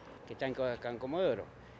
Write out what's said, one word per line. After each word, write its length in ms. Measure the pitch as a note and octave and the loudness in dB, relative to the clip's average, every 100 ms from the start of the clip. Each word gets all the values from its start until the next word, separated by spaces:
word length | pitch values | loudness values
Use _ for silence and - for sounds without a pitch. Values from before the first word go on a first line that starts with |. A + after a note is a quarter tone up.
| - - - | -14 -14 -10
que 80 | |
está 140 | A#2 C3+ | -2 0
en 60 | |
Co-, 100 | C3 | 2
acá 260 | B2+ A#2 A#2+ | 2 2 -2
en 80 | A#2 | -2
Comodoro. 480 | C3 E3 F3+ G#2 - - - | 0 4 4 4 0 -10 -16